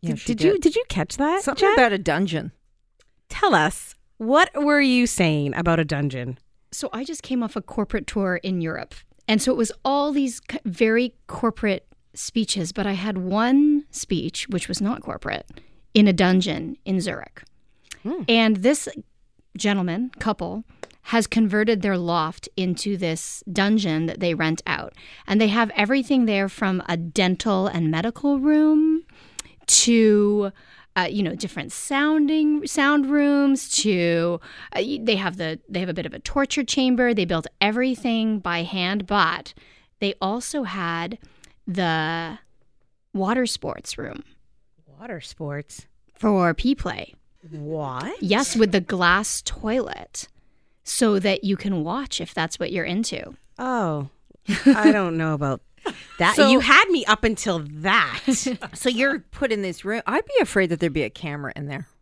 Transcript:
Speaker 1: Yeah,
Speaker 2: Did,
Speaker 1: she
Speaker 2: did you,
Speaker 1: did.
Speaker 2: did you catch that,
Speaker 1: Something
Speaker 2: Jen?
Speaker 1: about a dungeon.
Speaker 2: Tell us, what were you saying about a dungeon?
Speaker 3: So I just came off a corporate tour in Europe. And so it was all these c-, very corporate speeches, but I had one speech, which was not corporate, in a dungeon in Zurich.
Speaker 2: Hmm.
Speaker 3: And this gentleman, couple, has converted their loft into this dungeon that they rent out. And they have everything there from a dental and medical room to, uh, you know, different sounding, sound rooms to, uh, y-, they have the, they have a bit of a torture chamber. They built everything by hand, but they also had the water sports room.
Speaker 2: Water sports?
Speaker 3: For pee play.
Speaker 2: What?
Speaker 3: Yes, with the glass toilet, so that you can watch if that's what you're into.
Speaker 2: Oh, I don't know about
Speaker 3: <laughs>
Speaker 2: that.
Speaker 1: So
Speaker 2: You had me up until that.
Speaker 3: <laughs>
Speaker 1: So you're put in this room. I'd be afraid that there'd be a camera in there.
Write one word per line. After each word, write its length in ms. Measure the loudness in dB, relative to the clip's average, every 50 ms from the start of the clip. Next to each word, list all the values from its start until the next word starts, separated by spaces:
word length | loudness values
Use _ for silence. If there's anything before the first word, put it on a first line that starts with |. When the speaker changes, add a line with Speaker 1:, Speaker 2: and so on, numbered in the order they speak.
Speaker 1:
Yeah, 100 | -4 -4
Speaker 2:
Did, 80 | -6 -4
Speaker 1:
she 60 | -2 -4
Speaker 2:
did 140 | -4 2 4
you, 80 | 2 2
Speaker 1:
did. 80 | 4
Speaker 2:
did 140 | 2 2 2
you 80 | 2 -2 -2
catch 300 | -2 -4 -4 -4 -2 -2
that, 260 | 0 0 0 0 0
Speaker 1:
Something 240 | -2 0 2 4 4
Speaker 2:
Jen? 60 | 6
Speaker 1:
about 180 | 6 6 4
a 60 | 4 0
dungeon. 560 | 0 0 0 0 0 0 -2 -4 -6 -6 -12 _ _ _ _ _ _ _ _ _ _ _ _ _ _ _
Speaker 2:
Tell 260 | -6 0 2 4 4
us, 400 | 4 4 2 0 -4 -10 -12 -16 _ _ _ _ _
what 320 | -2 2 4 4 4 4 _
were 240 | -2 2 2 4 4
you 260 | 4 4 4 4 2 2
saying 460 | 2 2 2 2 2 2 0 -2 -2
about 220 | -2 0 2 2 2
a 40 | 2
dungeon? 540 | 0 -2 -4 -4 -4 -4 -6 -8 -8 -10 -12 _ _ _ _ _ _
Speaker 3:
So 180 | -12 -8 -8 -8 -6
I 100 | -8 -8
just 200 | -8 -10 -12 -8
came 200 | -4 -2 -2 -2
off 120 | -2 -4 -8
a 40 |
corporate 460 | -10 -6 -4 -4 -4 -2 -2 -6 -4 -4
tour 300 | -4 -2 -2 0 -2 -2
in 240 | -2 -4 -2 -2
Europe. 320 | -2 -4 -4 -6 -10 -12 -16 -20 -20 _ _ _ _ 0
And 140 | 2 2
so 100 | 4 2
it 60 | 2 2
was 140 | 0 -2 -2 -4 _
all 280 | 0 0 0 0 0 0
these 260 | 0 0 -2 -4 -8 _ _
c-, 100 | -12 -8 _
very 500 | -8 -2 0 2 2 4 2 0 0 -4 _ _ -14
corporate 580 | -8 -2 -2 -2 -2 0 -2 -2 -2 -2 _ _ _ _ _ _ _
speeches, 580 | -10 -10 -4 -2 -2 -2 -2 -2 -4 -4 -6
but 160 | -4 -4 -4 -4
I 60 | -4
had 240 | -4 -4 -4 -4 -4
one 680 | -4 -2 0 0 2 4 4 6 6 6 4 2 0 -4
speech, 560 | -10 -12 -4 -2 -2 -2 -2 -4 -6 -8 -8 -4
which 200 | -4 -4 -4 -4
was 100 | -6 -2
not 220 | -2 -2 -2 -4
corporate, 440 | -6 -10 -12 -8 -6 -6 -6 -6 -8 -12 -20 -20 -20 -20 -20 -20 _ _ _
in 140 | 6 8 8
a 60 | 6
dungeon 640 | 4 4 4 4 4 2 2 -2 -4 -6 -8 -10 -10 _
in 160 | -4 -4 -2
Zurich. 420 | -2 -4 -6 -8 -10 -16 _ -20 -20 -20 _ _ _ _ _ _ _ _ -20 -12 _
Speaker 2:
Hmm. 180 | -8 -6 -6 0 2
Speaker 3:
And 280 | 4 4 4 4 2 4
this 300 | 4 2 2 2 -2 -8 -10 -14 -16 _ _ _ _ _ _ _ _ _ _ -4
gentleman, 540 | -2 0 0 0 0 -2 -2 -2 -4 -6 -6 -4
couple, 440 | -2 -2 -2 _ -4 -8 -8 -10 -12 _ -18 _ -20 -20 -20 _ _
has 220 | -2 0 0 0
converted 560 | 2 2 2 2 4 2 2 2 2 2 0
their 160 | 0 -2 -2 0
loft 500 | 0 0 0 0 0 -2 -4 -10 -16 -14 _
into 400 | -4 -2 -2 -2 -2 -2 -4 -4
this 480 | -2 -2 -4 -4 -4 -6 -8 -10 -10 -10 -8
dungeon 540 | -2 0 2 2 2 2 2 0 0 0 -2
that 140 | -2 -4 -2
they 140 | -2 -2 0
rent 260 | 0 0 -2 -2 -2 -4 -6
out. 260 | -6 -6 -6 -10 -16 -20 -20 -20 -20 -20 -8
And 160 | -2 0 2
they 60 | 2 2
have 240 | 2 2 0 0 0
everything 500 | -2 0 2 2 0 0 2 2 2 2 2
there 200 | 2 0 0 -2
from 360 | -4 -4 -2 -2 0 -2 -2 -4
a 100 | -4 -4
dental 680 | -4 -6 -2 0 2 2 2 0 0 0 0 2 0
and 240 | 0 0 0 0 0
medical 480 | 0 0 -2 -4 -6 -2 0 0 0 2
room 680 | 2 4 4 6 6 6 6 4 4 4 2 0 -2 _ -20 -20 -20 -20 -16 -16 -16 -16 -18 _ -2 2
to, 840 | 2 4 4 6 6 6 6 6 6 6 4 2 2 0 0 -2 -4 -10 -20 -20 -20 -20 -20 _ _
uh, 120 | 0 0 0
you 140 | 0 -2 -2
know, 120 | -2 -2
different 360 | -4 -8 -8 -8 -8 -10 -8
sounding, 920 | -8 -10 -6 -2 -2 0 2 2 2 2 2 2 2 2 2 2 2 0 -2 -4
sound 400 | -2 0 2 2 4 2 2 2
rooms 600 | 2 2 4 4 4 4 4 4 2 2 0 -2 -4 -2
to, 600 | 0 2 2 2 2 2 2 2 0 0 -2 -4 -8 -14 -20 -20 -20 -10 -4
uh, 60 | -4
y-, 180 | -4 -4 -4 -4
they 140 | -2 -2 -2
have 220 | 0 -2 -4 -6 -6
the, 220 | -6 -6 -8 -8 _ _
they 100 | -6 -6
have 100 | -4 -4
a 40 | -6
bit 120 | -6 -8
of 80 | -10 -10
a 60 | -12
torture 440 | -10 -4 -2 -2 -2 0 -2 -4 -4
chamber. 500 | -2 0 0 2 2 2 2 2 2 2
They 120 | 0 0
built 220 | 0 -2 -4 -4 -6 _ _
everything 800 | 0 0 0 0 0 0 -2 -2 -2 -2 -2 0 0 0 -2 -2
by 240 | -2 -2 -2 -2 -4
hand, 440 | -4 -4 -4 -2 -2 -2 -4 -4 0
but 460 | 2 2 2 2 2 -4 -8 -12 -20 -20 -20 _ -20 _ _ _ _ _
they 140 | -6 -6 -4 _
also 420 | -4 -4 -4 -4 -6 -6 -6 -4 -6
had 540 | -4 -6 -6 -4 -4 -4 -4 -6 -8 -10 -12 -16 -20 _ _ _ -20 _ _ _ -8
the 720 | -4 -2 0 0 0 0 -2 -2 -4 -4 -6 -8 -12 -14 _ _ _ _ _ _ _ _ _ _ _ _ _ _ _
water 320 | -4 -2 0 0 0 0
sports 520 | -2 -4 -6 -6 -8 -10 -8 -10 -12 -10 -10
room. 260 | -10 -10 -12 -14 -16 _ -20 _ _ _ _ _ _ _ _ _ _ _ -20 -20
Speaker 2:
Water 220 | -14 -14 -14 -14
sports? 640 | -14 -16 -14 _ -10 -8 -8 -10 -12 _ -18 -20 -20 _ _ _ _ _ _
Speaker 3:
For 380 | _ 0 2 4 4 4 2 2
pee 220 | 2 2 0 0
play. 380 | 0 -2 -8 -6 -8 -12 -14 -18 _ _ _ _ _ _ -16
Speaker 2:
What? 720 | -14 -12 -10 -8 -6 -6 -6 -6 -6 -6 -8 -8 -8 -6
Speaker 3:
Yes, 340 | -2 0 2 2 2 0 4 4
with 160 | 4 4 4
the 80 | 0
glass 600 | 0 0 -2 0 4 4 4 4 2 -2 -6 -6 -6
toilet, 840 | -8 -10 -6 -4 -2 -2 -2 -2 -4 -6 -12 -14 -16 _ -16 -16 -16 _ _ _ _ _ _ _ _ _ _ _ -8
so 300 | -2 2 2 2 2 2
that 240 | 2 2 0 0 0
you 120 | -2 -2
can 280 | -2 0 -2 -2 -2 -2
watch 360 | -2 -4 -6 -6 -6 -8 -8
if 140 | -8 -8 -6
that's 260 | -4 -4 -4 -4 -6
what 120 | -6 -6
you're 140 | -4 -6 -4
into. 500 | -4 -2 -4 -4 -4 -6 -8 -12 -12 -18 -20 _ -20 _ -10
Speaker 2:
Oh, 520 | -6 -4 -2 -2 -2 -2 -2 -4 -6 -8 _ _ _ _ -20 _ _ -4 -4 4 6
I 260 | 6 6 8 8 6
don't 260 | 6 6 2 0 -2 -2
know 160 | -2 -2 -2
about 280 | 0 0 -2 -2 -4 _ _ _ -10 -10 -10
Speaker 3:
<laughs> 300 | -10 -10 -16 -20 -4 2
Speaker 2:
that. 160 | 2 2 6
Speaker 1:
So 140 | 6 6 8
Speaker 2:
You 100 | 8 6
had 260 | 6 6 6 6 6 6
me 160 | 2 0 2
up 180 | 2 0 2 2
until 360 | -2 0 0 -2 -2 -2 -2
that. 640 | -4 -8 -12 -4 0 2 2 4 2 2 -2 -4 -2
Speaker 3:
<laughs> 440 | 0 0 0 0 -4 -6 -6 -10 -14 -14
Speaker 1:
So 160 | -4 -2 -2
you're 300 | 0 2 0 0 0 -2
put 320 | -8 _ -8 -4 -2 -2
in 100 | -2 -2
this 240 | -2 -6 -6 -8 -6
room. 160 | -6 -6 -4 -4
I'd 200 | -2 -2 -2 -4
be 80 | 0 2 2
afraid 280 | 2 2 2 2 2 2
that 80 | 0 0
there'd 120 | 0 0 0
be 100 | -2 -4
a 60 | -4
camera 440 | -6 -10 -10 -10 -8 -8 -10 -10 -10
in 120 | -10 -10 -10
there. 200 | -10 -10 -12 _ _ _